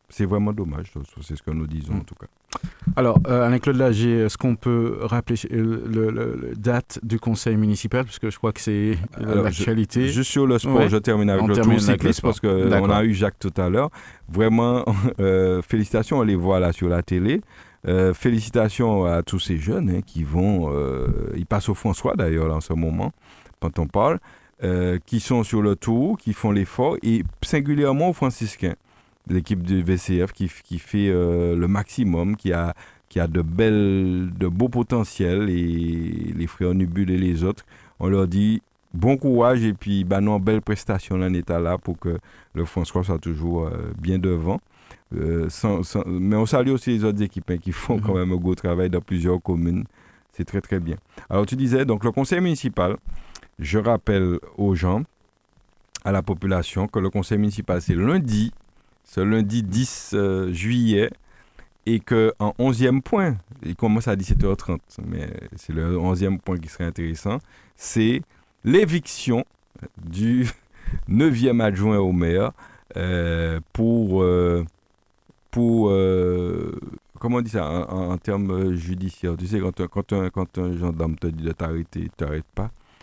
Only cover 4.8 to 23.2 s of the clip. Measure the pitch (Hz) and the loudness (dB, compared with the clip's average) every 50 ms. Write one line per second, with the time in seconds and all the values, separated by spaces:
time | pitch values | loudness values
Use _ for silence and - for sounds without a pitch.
4.8 | 113 117 110 101 110 110 - 120 113 - 120 110 - - - 113 113 113 113 - | 0 0 -2 -4 -4 -2 -2 -2 -2 -2 -4 -4 -4 -4 -2 0 0 0 -2 -2
5.8 | 58 - 110 110 110 110 113 113 117 117 120 - - 120 120 107 104 123 120 120 | -4 -2 0 0 0 0 0 -2 -4 -4 -6 -6 -8 -8 -10 -4 -2 0 0 0
6.8 | - - - - - 113 113 113 - 117 113 - - 120 110 107 107 107 104 101 | -2 -6 -12 -10 -6 -4 -4 -2 0 -2 -2 0 0 0 2 2 2 2 2 0
7.8 | - 104 - 123 131 117 - - - 110 101 - - 110 104 - - 113 104 101 | -2 -2 -2 -2 -2 -4 -6 -8 -8 -8 -6 -4 -4 -4 -4 -2 -4 -2 0 0
8.8 | 104 107 110 82 85 - - - 110 107 107 104 98 101 92 82 98 120 113 110 | 0 0 0 -2 -4 -6 -8 -8 -4 0 2 2 2 2 0 -2 -2 0 2 0
9.8 | 110 - - 123 127 135 143 123 131 - - 143 139 131 123 113 - 139 135 120 | 0 0 0 0 0 2 0 0 -2 0 2 2 4 4 4 2 2 2 4 4
10.8 | 110 101 101 107 101 123 110 104 104 101 98 95 101 104 101 98 113 110 113 117 | 4 4 4 2 2 2 2 4 4 4 4 4 4 4 4 4 6 6 6 6
11.8 | 104 101 98 95 - - 113 - - 123 110 - - 107 95 95 92 95 104 98 | 4 4 2 4 4 2 0 2 0 0 0 0 2 2 2 4 4 4 4 4
12.8 | 98 98 104 104 107 113 107 92 104 98 - - - 95 - - 92 87 92 113 | 4 4 4 4 4 2 2 2 0 0 -2 -2 -6 -4 -2 0 0 2 2 2
13.8 | 139 156 - - - - - - - - 78 92 110 113 110 117 117 120 123 123 | 0 0 -4 -10 -20 -20 -20 -20 -18 -6 0 2 4 4 4 4 4 4 2 2
14.8 | - - 107 98 98 117 - - 98 95 95 95 92 92 92 90 87 - - 107 | 2 0 0 2 2 0 0 2 2 2 4 4 4 2 2 0 -2 -2 0 0
15.8 | 107 - - 110 110 - - 139 117 107 101 90 85 92 95 92 92 87 85 - | 0 0 0 -2 0 0 0 2 2 2 2 2 2 2 2 4 2 2 0 0
16.8 | 90 87 87 87 85 - 92 90 90 107 143 214 - - - - - - - _ | 0 0 0 0 0 0 -2 0 0 0 0 -2 -4 -8 -18 -20 -20 -20 -20 _
17.8 | - 92 90 92 95 92 90 - - 123 117 113 107 - - 120 110 107 - - | -4 0 2 4 4 2 2 2 0 0 0 0 -2 0 0 0 0 0 0 0
18.8 | 120 113 107 98 92 87 85 85 85 - - 92 - - 90 80 76 98 - 190 | 0 2 2 2 2 2 2 0 0 -2 -4 -4 -2 -2 -2 -2 -2 -2 -2 0
19.8 | 170 101 87 92 98 - - 80 80 71 76 87 92 101 104 92 82 76 71 71 | 0 0 0 -2 -4 -6 -6 -6 -4 0 2 2 2 2 2 0 0 -2 -2 -2
20.8 | 71 65 65 65 64 64 64 - - 73 - 76 87 - 110 104 - - 101 - | -2 -2 -2 -2 -2 -2 0 -2 -2 -4 -4 -6 -4 -2 -2 -2 0 -2 -4 -2
21.8 | - 110 92 - - - - 190 - 82 80 80 80 80 78 78 78 - 80 82 | -2 -2 -2 0 -2 -2 0 0 0 0 0 0 0 0 -2 -2 -4 -4 -2 -2
22.8 | 82 80 80 87 98 139 - - | 0 0 -2 -2 -4 -6 -6 -10